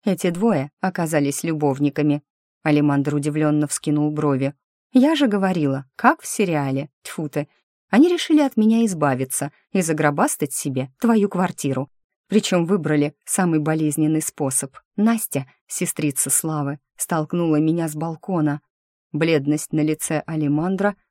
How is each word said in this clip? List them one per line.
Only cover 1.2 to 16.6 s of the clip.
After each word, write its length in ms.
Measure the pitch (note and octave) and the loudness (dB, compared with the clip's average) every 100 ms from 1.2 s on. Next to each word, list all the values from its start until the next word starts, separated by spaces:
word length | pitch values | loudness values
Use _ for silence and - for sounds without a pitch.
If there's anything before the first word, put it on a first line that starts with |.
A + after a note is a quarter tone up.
| C#3+ C#3 | 0 -2
любовниками». 800 | E3 D#3 D3 C3+ C#3+ C3+ D3+ D3 - _ _ _ | -4 0 0 0 0 0 0 0 -6 _ _ _
Алимандр 520 | D#3 D3 D3 C#3+ C#3 | 0 2 2 2 0
удивлённо 520 | D3 D3 D3+ D3+ D3+ D3 | -2 -2 0 0 2 0
вскинул 440 | - - D3 D3+ | -4 -2 0 0
брови. 440 | D3+ D3+ C3+ C#3 - _ _ _ | 0 0 0 -2 -6 _ _ _
«Я 240 | B3+ C#4 D#4 | 4 4 4
же 100 | C4+ | 2
говорила, 600 | G3+ F#3+ F3+ C#3+ C3+ C#3 - | 2 0 0 0 -2 -8 0
как 260 | A#3+ D#4+ | 2 2
в 40 | - | -2
сериале. 640 | - F#3+ D#3 C#3 C3+ D3+ _ | -2 0 0 -2 -4 -6 _
Тьфу 260 | - - D3+ | -14 -8 -6
ты. 200 | D3 D3 _ _ _ _ | -6 -8 _ _ _ _
Они 180 | G3+ F4 | 4 4
решили 320 | F4 - D4+ | 4 2 4
от 160 | C#4 - | 4 2
меня 300 | G#3+ A3+ A3+ | 2 4 2
избавиться 680 | E3+ D3 B2+ C3 - C#3+ - _ | 2 0 0 -2 -4 -6 -10 _
и 100 | F#3+ | -2
загробастать 680 | E3 D#3 D3+ C#3+ C#4 - D3 | 0 2 2 2 0 0 -6
себе 380 | - C#3+ C3 C3 - | -4 -6 -4 -6 -2
твою 280 | A#3 A3+ G3 | 2 2 2
квартиру. 640 | F3+ F3+ - C#3+ C3 C#3 _ _ _ - | 0 -4 -2 -4 -4 -6 _ _ _ 0
Причём 380 | G3+ - F#3 E3+ | 0 2 0 2
выбрали 480 | G3 D3+ D3+ D3 - | 0 0 0 0 -4
самый 340 | - - F3+ D#3 | -6 -2 2 2
болезненный 640 | D3+ D#3+ D3+ C#3+ D#3 D#3 | 0 0 0 0 0 0
способ. 540 | - - C#3 - C#3 - _ - | -2 -4 -4 -4 -6 -12 _ 0
Настя, 500 | G#3+ A3+ - C#3 C3 _ - | 0 0 -2 -6 -8 _ -12
сестрица 640 | - F3 - D3 C3+ - | -6 -6 -2 -2 -2 -2
Славы, 480 | - E3 D#3 | -2 -2 -4